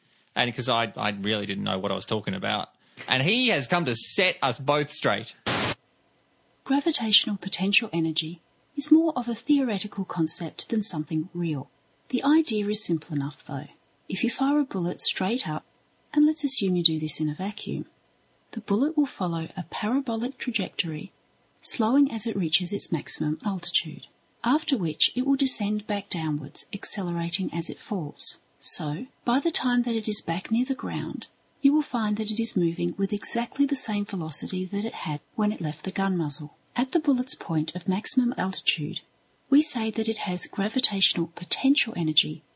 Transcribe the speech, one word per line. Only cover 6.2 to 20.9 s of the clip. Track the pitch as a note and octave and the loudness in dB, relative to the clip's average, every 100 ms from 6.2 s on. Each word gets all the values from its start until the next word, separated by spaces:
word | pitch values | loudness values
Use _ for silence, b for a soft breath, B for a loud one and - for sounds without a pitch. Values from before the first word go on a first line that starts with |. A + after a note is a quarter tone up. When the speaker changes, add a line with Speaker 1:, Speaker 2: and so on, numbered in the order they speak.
| _ _ _ _ | _ _ _ _
Speaker 2:
Gravitational | - C#4 E4 - A3 G#3 - G3+ | 0 2 2 0 4 2 2 -4
potential | G3 - F#3+ G3+ A3 | -2 0 2 2 2
energy | E3 D#3+ D#3 D#3 F3 _ _ _ - | 0 0 0 -4 -10 _ _ _ -4
is | - | 6
more | D#4+ E4 B3+ | 6 6 0
of | A#3+ | -2
a | |
theoretical | A3+ - C#4+ B3+ G3 G3+ - | -4 2 4 4 0 -4 -6
concept | F#3 E3+ D#3 - E3 - - | -4 0 0 0 -8 -8 -2
than | A3+ | -2
something | G3+ D#3 D#3 D#3+ E3+ | 0 -4 -2 -2 -2
real. | F3 E3+ C#3+ - _ _ _ - | -2 -2 -2 -6 _ _ _ -4
The | B3 | 0
idea | C#4+ D#4+ D#4 G#3+ G3+ | 4 4 4 0 0
is | G#3 | -2
simple | - D#3+ - | 0 -2 0
enough, | D3 C#3 - | -2 -2 -6
though. | - C#3 C#3+ - _ _ - | -8 -8 -8 -16 _ _ -8
If | F#3+ | -2
you | A#3 | 0
fire | - C#4 D4 | 2 2 2
a | |
bullet | C4+ F#3+ F3 - | 2 0 -2 -2
straight | - - F#3+ B3 E3+ | -4 0 0 0 -2
up, | D3+ - _ _ _ - | -4 -6 _ _ _ -2
and | D4 D4+ | 4 4
let's | D#4 | 4
assume | C#4 - F#3+ F3+ | -2 0 2 2
you | |
do | D#3+ D#3+ | 2 0
this | D#3 - | -2 0
in | D#3 | 0
a | |
vacuum, | D3 G3 - - C#3+ - _ _ _ _ _ - | 0 -6 -6 -6 -6 -6 _ _ _ _ _ -12
the | G#3+ | -8
bullet | - G3+ D4 D4+ | 0 2 2 2
will | C#4 | 0
follow | - F3+ E3 D#3+ - | 0 -2 -2 -4 -8
a | E3+ | -8
parabolic | - G#3 C4+ C4 A3+ B3 - | -4 0 0 0 -2 -4 -4
trajectory, | - A3 F#3 - E3 | -4 -2 -4 -4 -4